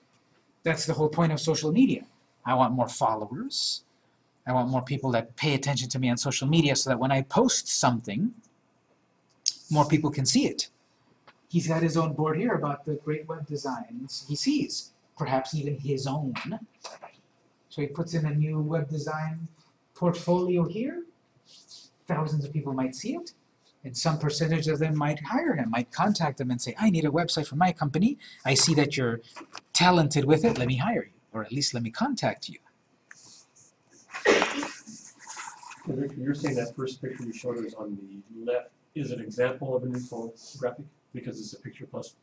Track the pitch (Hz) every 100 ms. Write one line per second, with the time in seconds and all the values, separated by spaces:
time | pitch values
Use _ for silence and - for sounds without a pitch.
0 | _ _ _ _ _ _ 165 160 - 156
1 | 156 156 165 151 160 156 156 185 262 147
2 | - _ _ _ - 127 123 127 117 -
3 | 123 110 107 135 262 - - - _ _
4 | _ _ _ _ - 127 123 131 127 135
5 | 131 117 117 - 156 135 143 135 123 127
6 | 127 120 143 - 135 165 147 123 - 123
7 | 127 135 135 185 247 - - - 135 117
8 | 110 101 214 - - _ _ _ _ _
9 | _ _ _ _ - - - 151 147 151
10 | 151 143 131 247 269 - - _ _ _
11 | _ _ _ - _ 170 143 160 165 160
12 | 160 139 156 160 240 190 147 139 - 147
13 | - 151 - 160 147 143 139 123 117 120
14 | 135 - - 147 - 294 - - - _
15 | _ - 147 131 131 160 143 143 135 135
16 | 127 143 139 113 127 - - _ - -
17 | - - _ _ _ _ _ - 143 -
18 | 165 165 151 147 151 156 151 160 143 156
19 | 147 156 160 165 165 _ _ _ _ -
20 | 175 170 - 180 180 175 160 196 269 349
21 | 339 _ _ _ _ - - - - _
22 | - 156 151 151 139 156 135 131 131 -
23 | 214 339 349 - _ _ _ _ 135 120
24 | 165 151 151 - 160 160 151 147 160 151
25 | 147 151 151 233 330 185 113 120 123 -
26 | 190 208 160 135 127 123 - 117 220 170
27 | 147 143 170 - 151 147 180 165 147 156
28 | 214 285 - - - - - 147 143 143
29 | 123 113 - - - - - - 175 180
30 | 147 147 135 156 233 226 123 127 180 208
31 | - _ _ 110 104 127 143 123 117 -
32 | 262 247 131 101 - 82 _ _ _ _
33 | _ - - - - _ - _ _ -
34 | - - - - - 285 285 - - 220
35 | - - - - - - - - - 131
36 | 143 - 131 147 151 127 117 - 131 -
37 | 127 123 120 110 123 117 104 - 104 101
38 | 98 98 101 113 117 123 - _ _ 160
39 | 127 120 107 107 127 127 135 127 127 123
40 | - 117 113 - - 131 123 123 139 _
41 | _ 127 123 107 107 - - - 127 -
42 | - -